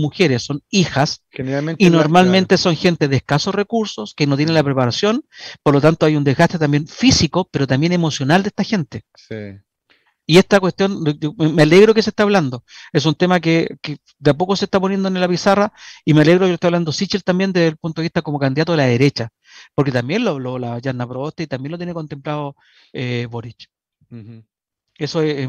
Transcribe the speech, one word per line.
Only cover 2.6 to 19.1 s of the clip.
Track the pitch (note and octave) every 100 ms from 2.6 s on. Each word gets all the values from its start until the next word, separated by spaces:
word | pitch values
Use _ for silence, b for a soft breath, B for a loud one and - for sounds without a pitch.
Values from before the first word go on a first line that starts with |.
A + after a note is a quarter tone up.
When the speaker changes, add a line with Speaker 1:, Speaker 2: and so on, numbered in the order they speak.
Speaker 1:
son | F#3 D#3
gente | F#3 E3 D3
de | C3+
escasos | - D3 G3
recursos, | G3 G3+ A3+ G#3 - G#3 -
que | C#3+
no | C#3
tienen | D#3
la | D#3+
Speaker 2:
Ujú. | C#3
Speaker 1:
preparación, | C3+ B2 - G#3 B3 - B B B
por | D3+
lo | C#3
tanto | D3+ E3 D#3
hay | D3+
un |
desgaste | C#3+ B2+ E3+ E3+
también | D3 D3 D#3
físico, | - B3+ - D#3+ F3 F#3
pero | D3 C3
también | C3+ E3+
emocional | F3+ D#3+ - C3+ F3+
de | G3+
esta | -
gente. | G3+ G#3 C#3 G#2 -
Speaker 2:
Sí. | _ - A2 G2+ G2 _ _ _ _ _ _ -
Speaker 1:
Y | E3
esta | - G3+
cuestión, | F#3 - G3 G3+
yo, | D3+
yo | D3+ D3+ - D#3+
me | D#3+
alegro | D3+ F3+ A3
que | A3
se | G#3
está | -
hablando, | G#3 G3 C#3 B2 - B B
es | D3 D#3
un |
tema | D3 F3+ F3+
que, | E3 E3 - -
que | - C#3+ _ _
de | D3
a |
poco | C#3+ F#3 G3
se |
está | G3 G3
poniendo | F#3+ G3 F#3+
en | F#3
la | F3+
pizarra, | F3 G3+ G3 G#3 - B B
y | -
me | D3+
alegro | D3+ F3+ F#3
que |
lo |
esté | E3+ F3
hablando | F3 D#3+
Sichel | - F#3+ G3+
también | F#3+ F3+ G3
desde | F3+ E3
el | D#3
punto | E3+ D#3+
de | E3
vista | F#3
como | D#3+ C#3+
candidato | C3+ C3+ D3+
de | D#3+
la | C3
derecha, | A#2+ C#3+